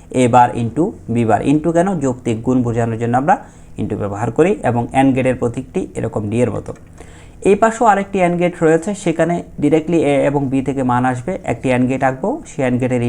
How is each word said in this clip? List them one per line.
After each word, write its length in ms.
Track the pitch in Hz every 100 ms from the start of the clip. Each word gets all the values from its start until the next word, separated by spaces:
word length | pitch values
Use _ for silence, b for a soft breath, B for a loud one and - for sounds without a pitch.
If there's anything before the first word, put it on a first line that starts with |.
| B -
এ 20 | 127
বার 140 | 123 123 -
into 240 | 117 113 190 - -
বি 80 | 117 113
বার। 100 | 104 -
into 200 | 147 156 165
কেন? 120 | 185 180
যৌক্তিক 320 | 135 127 - 113 120
গুণ 120 | 127 120
বোঝানোর 320 | 117 117 113
জন্য 120 | 117 123
আমরা 120 | 147 208 B B B -
into 140 | 104 101
ব্যবহার 260 | 101 101 120 123
করি 140 | 165 214 -
এবং 120 | 120 117 127
এন্ড 100 | 135 127
গেটের 200 | 127 127
প্রতীকটি 400 | 123 120 - 185 - -
এরকম 240 | 113 113 104
ডি 80 | 110
এর 60 | 123 104
মতো। 160 | - - - B B B B B -
এই 60 | 208
পাশেও 220 | 226 220 233
আরেকটি 260 | 196 202 196 175
এন্ড 100 | 175
গেট 140 | 175 170
রয়েছে, 260 | 160 160 185 196
সেখানে 300 | - 156 165 170 - -
directly 360 | 143 160 160 170 139
এ 20 | 139 143
এবং 120 | 143 139
বি 80 | 135 135
থেকে 140 | 135 127
মান 120 | 123 127
আসবে। 200 | 123 147 190 -
একটি 140 | 127 135 123
এন্ড 100 | 127
গেট 120 | 131 135
আঁকবো, 200 | 131 196 311 -
সেই 120 | - 127
এন্ড 80 | 123
গেটের 220 | 127 123